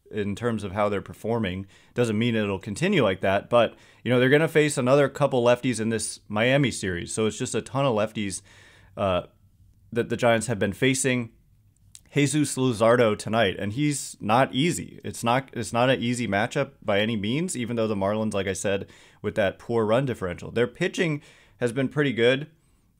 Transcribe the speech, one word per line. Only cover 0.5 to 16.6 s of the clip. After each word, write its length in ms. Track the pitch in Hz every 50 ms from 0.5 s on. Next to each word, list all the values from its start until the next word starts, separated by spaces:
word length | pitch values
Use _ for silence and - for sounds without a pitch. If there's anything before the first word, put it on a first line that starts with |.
| 113 101 101
of 80 | 92
how 160 | 87 107 104 104
they're 140 | 101 95
performing. 640 | - - 85 - - 107 117 117 107 90 90 95 95 - _ _ _ _
Doesn't 260 | - 120 123 113 104 107
mean 160 | 117 120 113
it'll 240 | 110 104 101 98 92
continue 460 | - 113 98 - 160 202 214 156 113
like 160 | 98 95 -
that, 300 | - 95 98 - - -
but, 240 | 117 120 110 - - - - - _ _
you 80 | - 113
know, 80 | 127 123
they're 120 | 127 131
gonna 180 | 147 151 160 151
face 300 | - 156 151 147 - 139
another 280 | 123 123 139 147 139
couple 380 | 131 - - 147 135 135 123 117
lefties 360 | 120 123 - - 127 113 107
in 100 | 110 113
this 300 | 113 107 - - - - _ -
Miami 420 | 104 107 113 127 135 143 139 110
series, 420 | - - 104 95 87 85 90 87
so 140 | - 113 110
it's 120 | 107 107 -
just 160 | 127 - -
a 60 | 110
ton 240 | - - - 135 143
of 100 | 135 110
lefties, 460 | 104 107 107 - 113 104 98 87 - - - - - - - - - - - -
uh, 280 | - 101 95 90 87 - - _ _ _ _ _ _ - _ _ _ _ -
that 160 | 110 117 107 87
the 80 | 117
Giants 300 | - 127 117 117 113 107
have 120 | - 113 98
been 140 | 110 104
facing. 580 | 90 - 131 135 131 - - 131 127 123 113 113 _ _ _ _ _ _ _ _ _ _ _ _ _ - _ _ -
Jesus 420 | 143 143 131 143 156 143 135 -
Luzardo 640 | 131 131 131 113 98 113 113 120 123 120 110 104 101
tonight, 380 | - 104 107 117 110 95 - -
and 160 | 98 104 107
he's 420 | 139 147 147 143 - - - - -
not 340 | - 104 110 127 135 - -
easy. 440 | 127 165 175 139 - - - - - -
It's 180 | 104 - -
not, 280 | 120 117 123 135 135 -
it's 220 | - 120 107 - 117
not 160 | 117 123 131
an 120 | 127 85
easy 240 | 117 120 123 120 120
matchup 440 | 101 98 101 113 123 - 147